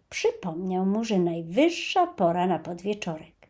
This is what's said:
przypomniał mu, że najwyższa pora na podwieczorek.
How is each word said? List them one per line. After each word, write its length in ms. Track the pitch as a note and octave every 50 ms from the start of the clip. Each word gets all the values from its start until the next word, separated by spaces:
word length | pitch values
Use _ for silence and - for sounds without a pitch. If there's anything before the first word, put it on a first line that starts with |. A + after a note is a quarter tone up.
| _ _
przypomniał 760 | - - - A4+ A#4 - - F3+ D#3+ E3 F#3+ F#3 F#3 F3+ F#3+
mu, 180 | F#3+ G3+ A3 A#3
że 140 | A3 G#3+ F#3
najwyższa 880 | F3 E3+ E3+ E3+ E3 E3 F3 A#3 D4+ E4+ E4 - - - - F#4+ F4
pora 400 | E4+ F4 - G3 E3+ E3+ F3+ F3
na 120 | F#3+ F3 D#3+
podwieczorek. 880 | E3 E3 F3 E3+ - G3+ G#3 G#3 - F3+ D#3+ D#3 E3 - _ _ _